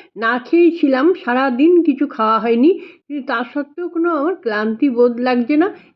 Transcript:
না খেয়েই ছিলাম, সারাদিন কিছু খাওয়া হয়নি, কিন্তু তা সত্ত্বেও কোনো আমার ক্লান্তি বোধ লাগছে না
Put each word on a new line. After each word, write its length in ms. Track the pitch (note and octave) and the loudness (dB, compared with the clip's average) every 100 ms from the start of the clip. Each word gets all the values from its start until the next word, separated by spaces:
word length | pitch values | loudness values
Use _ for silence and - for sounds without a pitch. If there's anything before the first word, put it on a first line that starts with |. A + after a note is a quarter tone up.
| - - | -10 -6
না 240 | A3+ B3 | -4 -4
খেয়েই 380 | B3 E4+ E4+ E4 | 0 2 2 2
ছিলাম, 360 | C#4+ B3+ D#4 | 0 2 2
সারাদিন 680 | F#4 - B3 C4+ A#3+ D#4+ F4+ | 0 -2 0 0 2 4 4
কিছু 240 | D#4+ C4 C#4+ | 2 0 -4
খাওয়া 320 | - A3 A3 | -2 0 0
হয়নি, 400 | A3+ A#3 D4 G4 - - - | 0 2 2 2 -6 -20 -14
কিন্তু 200 | C#4+ B3+ | -12 -6
তা 160 | A#3 B3 | -6 -6
সত্ত্বেও 360 | D4 C#4+ - F4 | -8 -10 -10 -8
কোনো 200 | E4+ E4+ | -4 -2
আমার 260 | D#4+ D4+ F#4+ | -2 -2 -4
ক্লান্তি 540 | A3+ G#3 A3 A3 C#4+ | -6 -4 -4 -2 -2
বোধ 300 | A#3 B3 A#3 | 2 0 0
লাগছে 380 | B3 B3 A#3 D4+ | -2 0 0 0
না 160 | F4+ - - | 0 -4 -18